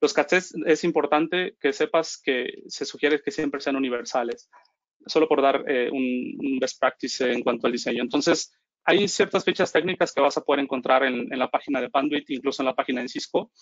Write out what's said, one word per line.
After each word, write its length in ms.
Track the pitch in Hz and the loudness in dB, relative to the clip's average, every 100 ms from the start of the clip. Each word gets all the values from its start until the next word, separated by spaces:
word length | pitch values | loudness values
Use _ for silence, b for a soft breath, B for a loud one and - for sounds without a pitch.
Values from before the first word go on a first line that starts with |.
Los 120 | 147 | 0
cassettes 420 | - 147 180 185 - 156 | 2 2 2 0 -4 2
es 180 | 156 | 2
importante 720 | 175 160 143 151 160 180 180 - | 2 0 2 2 2 -2 -4 -2
que 140 | 139 | -2
sepas 480 | 135 156 165 160 - | 0 0 0 0 -6
que 400 | - 127 123 - - | -2 -2 -2 -8 -12
se 160 | - | -10
sugiere 360 | 143 135 147 151 | -10 0 2 2
que 120 | 147 | -2
siempre 280 | 135 151 139 | -4 -4 -2
sean 140 | 139 | -4
universales, 720 | 135 131 120 120 135 117 120 _ b b b _ _ - | -2 -2 -4 -4 -2 -2 -6 _ b b b _ _ -2
solo 200 | 160 156 | 2 4
por 140 | 139 | 4
dar, 240 | 135 135 120 | 4 2 0
eh, 220 | 131 120 | -2 0
un, 460 | 135 127 123 127 - | 0 -2 -2 -6 -6
un 200 | 139 131 | -4 -2
best 200 | 127 - | -2 0
practice 540 | 131 - 131 - 127 | -2 -2 -8 -2 0
en 100 | 123 | 0
cuanto 240 | 123 120 120 | 0 0 0
al 60 | |
diseño. 300 | 120 131 117 | -2 -4 -4
Entonces, 500 | 123 147 156 - - _ _ _ | -2 0 2 0 -2 _ _ _
hay 260 | - 170 202 | 2 2 2
ciertas 360 | - 196 196 | 0 0 0
fichas 280 | 185 185 180 | 0 0 2
técnicas 400 | 170 170 180 175 | 2 0 0 -2
que 100 | - | 2
vas 140 | 143 147 | 2 2
a 20 | |
poder 200 | - 139 | 0 0
encontrar 440 | 139 131 120 131 | 0 -2 2 2
en, 280 | 131 123 117 | 2 -2 -4
en 60 | 131 | -4
la 120 | 127 | -2
página 300 | 131 - 135 | -2 -2 -4
de 100 | 123 | 0
Panduit, 380 | 143 143 147 143 | 0 0 -2 -4
incluso 320 | 135 139 - | -4 -4 -2
en 40 | 131 | -2
la 80 | |
página 280 | 127 - 127 | -2 -2 -2
de 60 | 123 | -4
Cisco, 440 | 147 - - 214 _ | -8 -4 -4 -4 _